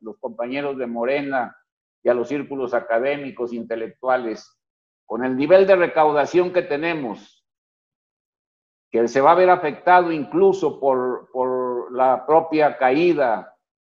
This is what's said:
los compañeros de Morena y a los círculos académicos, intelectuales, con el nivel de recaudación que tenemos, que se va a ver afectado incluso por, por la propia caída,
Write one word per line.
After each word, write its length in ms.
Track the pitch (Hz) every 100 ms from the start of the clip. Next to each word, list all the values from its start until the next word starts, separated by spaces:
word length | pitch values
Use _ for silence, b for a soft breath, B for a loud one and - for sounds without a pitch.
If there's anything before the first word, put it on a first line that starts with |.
los 180 | 110 107
compañeros 580 | 127 110 120 135 143 135
de 120 | 123
Morena 680 | 117 120 139 143 135 117 - _ _ _ _
y 60 | 120
a 60 |
los 140 | 120 120
círculos 460 | 147 135 139 131
académicos, 800 | 117 113 113 131 143 139 113 120
intelectuales, 960 | 120 117 113 113 - 127 127 117 107 - _ _ _ _ _ _
con 160 | 110
el 140 | 127 131
nivel 300 | 147 185 196
de 100 | 190
recaudación 760 | 175 - 156 147 139 170 180
que 120 | 180
tenemos, 840 | - 143 165 160 127 98 - _ _ _ _ _ _ _ _ _ _ _ _ _ _ _ _
que 160 | 117 117
se 140 | 135
va 120 | 139
a 20 |
ver 160 | 175 185
afectado 600 | 175 151 - - 180 170
incluso 680 | 160 135 156 196 180 156 131
por, 480 | 139 131 127 120 -
por 640 | 127 127 127 127 123 104
la 300 | 123 131 127 -
propia 520 | 156 160 156 147 -
caída, 760 | 127 147 175 151 131 110 - _ _ _ _